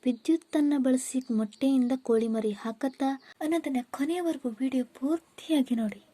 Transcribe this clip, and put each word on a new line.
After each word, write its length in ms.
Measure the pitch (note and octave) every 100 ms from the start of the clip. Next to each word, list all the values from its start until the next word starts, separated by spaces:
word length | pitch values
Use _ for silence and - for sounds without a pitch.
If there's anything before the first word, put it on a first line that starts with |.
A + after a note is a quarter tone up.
| B3+
ವಿದ್ಯುತ್ತನ್ನ 680 | A#3+ - E4 - D#4 D4 C#4+
ಬಳಸಿ 560 | C4 B3+ - C4 B3+
ಮೊಟ್ಟೆಯಿಂದ 580 | A3 A3 - C4+ C4+ B3 C4
ಕೋಳಿ 320 | - A3+ A3+
ಮರಿ 240 | A3 A3
ಹಾಕತ್ತಾ 720 | G#3 A3+ A3 C4+ - C4+ C4+ - -
ಅನ್ನೋದನ್ನ 360 | D#4 E4 D#4 B3+ B3
ಕೊನೆಯವರೆಗೂ 580 | - C#4+ E4+ E4+ D4+ B3+
ವಿಡಿಯೋ 360 | A3 C4 C4 B3
ಪೂರ್ತಿಯಾಗಿ 880 | - C4+ E4 _ - - D#4 C4 A#3
ನೋಡಿ. 280 | A3 G3+ _